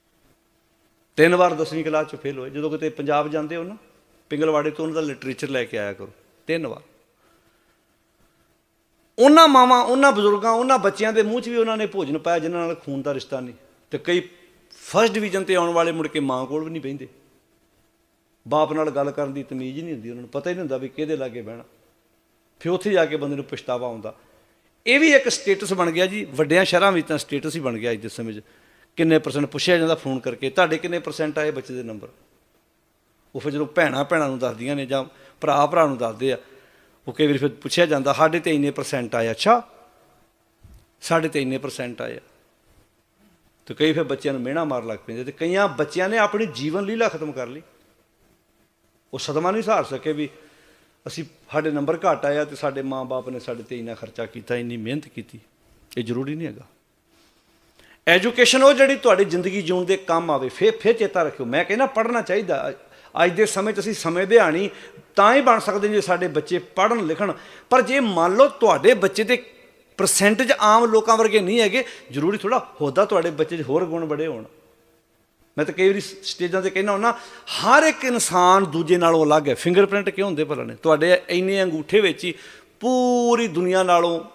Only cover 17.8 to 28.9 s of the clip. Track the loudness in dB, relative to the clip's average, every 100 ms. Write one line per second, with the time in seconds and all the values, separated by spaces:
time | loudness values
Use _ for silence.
17.8 | _ _ _ _ _ _ -4 0 0 0
18.8 | -2 -2 -4 -4 -6 -8 -10 -10 -10 -10
19.8 | -12 -12 -12 -14 -12 -8 -6 -6 -6 -6
20.8 | -8 -8 -6 -6 -8 -10 -14 -16 -20 _
21.8 | _ _ _ _ _ _ _ _ -4 -4
22.8 | 0 2 2 -2 -6 -8 -10 -12 -8 -6
23.8 | -6 -10 -14 -16 _ _ _ _ _ _
24.8 | 0 4 4 4 2 -2 -2 -2 -2 -2
25.8 | 0 0 0 -2 -4 -2 2 2 4 4
26.8 | 4 2 0 -4 -4 -6 -6 -6 -6 -4
27.8 | -4 -6 -8 -10 -10 -12 -16 _ _ _
28.8 | _